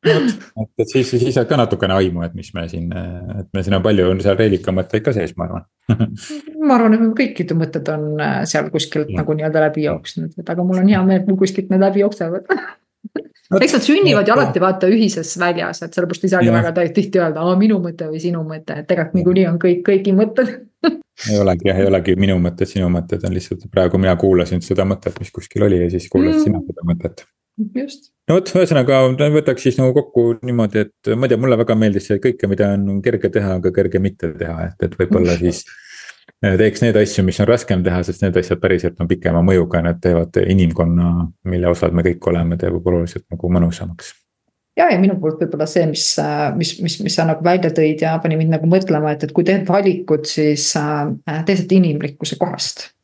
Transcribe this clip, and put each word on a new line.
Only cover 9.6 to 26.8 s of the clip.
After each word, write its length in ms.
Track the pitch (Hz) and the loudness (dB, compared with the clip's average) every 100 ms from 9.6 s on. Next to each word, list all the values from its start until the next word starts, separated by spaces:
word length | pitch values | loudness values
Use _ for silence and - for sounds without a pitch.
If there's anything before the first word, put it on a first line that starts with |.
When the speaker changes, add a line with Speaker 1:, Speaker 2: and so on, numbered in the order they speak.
| 151 | 0
Speaker 2:
läbi 180 | 151 | 0
jooksnud, 480 | 147 156 - - 160 170 | -4 -4 -8 -10 -10 -10
et 100 | 170 | -8
aga 100 | 175 | -4
mul 160 | 180 185 | -2 2
on 80 | 190 | 4
hea 120 | 202 | 4
meel, 180 | 185 190 190 | 4 2 2
kui 80 | 190 | 0
kuskilt 240 | 190 - 190 | 0 0 0
need 120 | 190 | 2
läbi 160 | 190 196 | 2 2
jooksevad. 480 | 202 208 165 180 - | 0 -2 -6 -6 -4
Speaker 1:
Vot. 1120 | - - - _ _ - - - _ _ 190 | -4 -4 -18 _ _ -14 -12 -14 _ _ 2
Speaker 2:
Eks 140 | 269 277 | 4 2
nad 80 | |
sünnivad 400 | - 311 392 208 | 4 4 4 4
ju 80 | 202 | 4
Speaker 1:
Jah. 80 | 226 | 4
Speaker 2:
alati, 200 | 226 180 | 2 2
vaata, 240 | 185 185 185 | 0 2 2
ühises 460 | 220 214 - 160 175 | 4 2 0 -8 -4
väljas, 420 | 175 170 170 165 | -2 -2 -6 -8
et 80 | 165 - | -8 -4
sellepärast 280 | 175 180 | -4 -2
ei 80 | 196 | 0
saagi 160 | 185 113 | 4 4
Speaker 1:
Jah. 140 | 113 | 4
Speaker 2:
väga 220 | 165 165 170 175 | 2 0 0 0
tihti 240 | 202 196 | 0 0
öelda, 240 | 170 156 | 0 0
„Aa, 120 | 170 185 | 0 2
minu 160 | 214 202 | 4 2
mõte 240 | 170 165 156 | -2 -8 -8
või 120 | 156 | -6
sinu 160 | 175 170 156 | -4 -4 -6
mõte“, 300 | 156 160 151 | -10 -10 -12
et 80 | 151 | -4
tegelikult 240 | 175 160 | -2 0
Speaker 1:
Jah. 60 | 185 | 0
Speaker 2:
niikuinii 260 | 175 180 185 | 2 2 2
on 60 | 170 | 2
kõik, 220 | 185 175 | 2 2
kõigi 320 | - 196 196 190 | 2 2 2 2
mõtted. 380 | 220 226 247 - - _ | 2 0 -2 -4 -18 _
<laughs> 160 | 330 330 - _ 113 | -4 -4 -14 _ -2
Speaker 1:
Ei 60 | 104 | 2
olegi, 300 | 101 87 98 | 2 2 0
jah, 100 | 92 | 2
ei 80 | 98 | 2
olegi 300 | 95 90 90 | 2 2 2
minu 160 | 98 92 | 2 2
mõtted, 240 | 87 85 98 | 0 -2 -4
sinu 220 | 101 90 | -2 0
mõtted 320 | 87 85 90 | -2 -2 -6
on 80 | 92 90 | -4 -6
lihtsalt, 320 | - - - | -6 -12 -2
praegu 300 | - 90 92 | 0 2 2
mina 140 | 95 85 | 2 2
kuulasin 400 | 98 92 87 90 | 4 2 2 -4
seda 220 | - 95 | -2 -2
mõtet, 300 | 95 95 - - | 0 -2 -6 -8
mis 80 | - | -14
kuskil 320 | - - - | -14 -10 -2
oli 160 | 104 90 | 2 2
ja 80 | 87 | 0
siis 160 | 90 - | -4 -2
kuulasid 300 | - 311 311 | 0 2 2
Speaker 2:
Mm. 40 | |
Speaker 1:
sina 180 | 302 - 285 | 0 -2 -6
seda 160 | - | -8